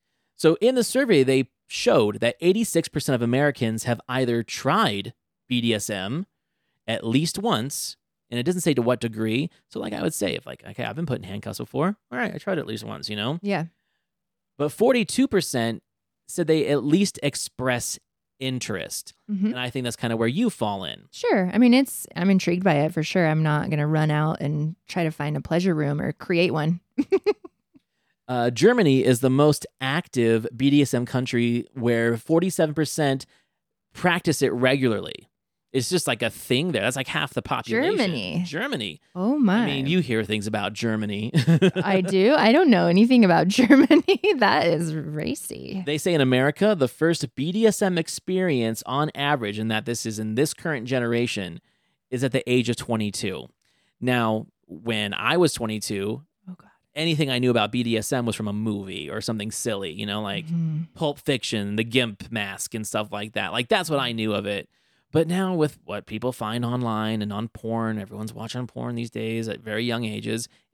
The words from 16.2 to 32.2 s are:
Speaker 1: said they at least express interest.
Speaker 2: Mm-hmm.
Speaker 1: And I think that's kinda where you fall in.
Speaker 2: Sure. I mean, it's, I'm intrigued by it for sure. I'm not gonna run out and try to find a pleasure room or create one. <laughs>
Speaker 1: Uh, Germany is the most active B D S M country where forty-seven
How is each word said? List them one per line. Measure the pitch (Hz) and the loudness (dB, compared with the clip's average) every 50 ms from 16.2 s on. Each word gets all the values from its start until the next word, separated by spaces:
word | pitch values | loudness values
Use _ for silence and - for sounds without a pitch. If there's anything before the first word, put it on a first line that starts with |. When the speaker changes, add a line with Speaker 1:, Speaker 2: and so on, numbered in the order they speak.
| _ - | _ -12
Speaker 1:
said | - - 175 151 | -4 -4 2 2
they | 160 156 131 - | 4 2 4 2
at | 147 143 110 | 0 0 2
least | 147 151 196 202 190 - - - | 2 2 4 2 2 -2 -2 -4
express | 143 - - - - _ - 127 131 123 120 - - - - _ _ _ _ _ _ _ - | -4 -4 -4 -10 -10 _ -4 -2 0 0 0 -2 -6 -8 -10 _ _ _ _ _ _ _ -8
interest. | 131 131 127 123 - - 107 87 - - - - - - - _ _ - | -6 -4 -4 -4 -4 -4 -6 -6 -6 -8 -10 -12 -12 -14 -20 _ _ -6
Speaker 2:
Mm-hmm. | 208 185 196 214 | -4 -2 -2 -2
Speaker 1:
And | - 123 | -2 -2
I | 123 123 | -6 -4
think | - 135 123 | -4 -4 -4
that's | 120 113 | -4 -6
kinda | - - 113 113 | -4 -2 -2 0
where | 113 113 117 | 2 0 0
you | 131 190 247 220 | 2 2 0 -2
fall | - - 113 107 101 98 92 | 0 -2 -4 -4 -2 -4 -6
in. | 73 - - - _ | -8 -10 -12 -16 _
Speaker 2:
Sure. | - - - 480 339 208 180 180 | -14 -6 0 2 2 2 2 2
I | - 214 | 4 4
mean, | 247 240 233 | 6 6 6
it's, | 262 277 - - - - - - | 6 4 2 -4 -12 -12 -10 -6
I'm | 165 175 196 | -2 2 4
intrigued | 196 185 - 175 170 180 190 | 4 4 4 2 0 2 2
by | 196 156 | 2 4
it | 143 151 160 - | 4 2 0 0
for | 160 | -2
sure. | 151 - - 190 170 156 | -4 0 2 2 2 2
I'm | 156 160 | 2 2
not | 156 156 151 147 - - | 2 2 2 0 0 -2
gonna | 156 147 147 151 | -2 -2 0 0
run | 156 156 156 156 | 2 2 2 2
out | 151 151 156 156 - - | 2 0 0 0 -2 -2
and | - 147 151 151 151 156 165 _ _ - | -2 -4 -2 -2 -2 -4 -6 _ _ -8
try | - 180 165 | -4 -2 -2
to | 156 | -2
find | 151 - 147 151 147 | -2 -4 -6 -4 -4
a | 143 | -6
pleasure | - - 175 175 180 196 165 | -4 0 0 0 2 2 0
room | 151 147 143 143 147 | 0 0 -2 -2 -2
or | 131 139 156 | -2 -4 -6
create | - - - 180 170 180 170 117 | -8 -4 -2 2 2 2 2 2
one. | 160 143 160 175 170 _ _ - - | 0 0 0 -2 -2 _ _ -4 -4
<laughs> | 285 - 381 - - 415 - _ _ - _ _ _ _ _ - _ _ _ _ _ _ _ _ _ - | -2 0 0 0 2 0 -2 _ _ -20 _ _ _ _ _ -20 _ _ _ _ _ _ _ _ _ -4
Speaker 1:
Uh, | 127 123 120 123 | -2 0 2 0
Germany | 123 110 151 220 247 240 196 147 135 131 - | 2 6 6 6 6 8 6 6 6 6 6
is | 127 127 113 | 4 4 4
the | 135 127 | 4 2
most | 131 139 147 151 143 - - - _ - | 4 6 6 6 4 2 -2 -14 _ -6
active | 131 131 139 170 - - - 131 117 113 113 110 113 - 123 | -4 -2 -2 -2 -4 -4 0 2 4 4 4 2 2 -2 -4
B | 110 131 139 | 2 2 4
D | 143 147 | 6 6
S | 139 - - | 4 4 2
M | 120 123 | -2 -2
country | 120 - 127 131 - - 120 120 120 120 120 - - - | 0 -2 -2 -2 0 0 0 2 2 0 -2 -4 -6 -8
where | 131 117 120 117 117 117 117 117 | -4 0 0 2 2 2 2 0
forty-seven | 113 | 0